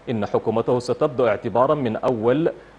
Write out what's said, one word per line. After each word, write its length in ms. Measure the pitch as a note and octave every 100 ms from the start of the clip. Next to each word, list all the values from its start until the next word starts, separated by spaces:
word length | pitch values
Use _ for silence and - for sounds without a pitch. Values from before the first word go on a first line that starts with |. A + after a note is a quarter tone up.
| -
إن 160 | A2+ G2+
حكومته 540 | A2+ A2+ A2+ C#3 B2
ستبدأ 480 | - A#2 D3+ B2+ A#2
اعتبارا 480 | G2+ A#2 A#2 C#3 D#3
من 200 | A#2+ A2
أول 560 | C3+ A2+ A2+ C#3+ E3+ - -